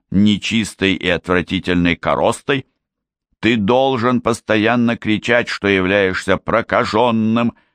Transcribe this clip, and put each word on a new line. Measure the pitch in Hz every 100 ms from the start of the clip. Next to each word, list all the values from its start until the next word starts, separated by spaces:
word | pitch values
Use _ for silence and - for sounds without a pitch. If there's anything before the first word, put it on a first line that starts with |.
| _
нечистой | 92 104 101 - 113 98 - 95
и | 92 87
отвратительной | 85 - 90 85 95 90 87 87
коростой. | 82 82 69 95 117 - 139 - _ _ _ _ _ _ _
Ты | 107 120
должен | 98 123 135 127 123 123
постоянно | 110 117 - 110 107 120 117 113
кричать, | 107 107 - 120 117
что | - 101
являешься | 98 92 101 95 90 - 92
прокажённым, | - 110 113 101 120 107 123 110 110 117 117 - _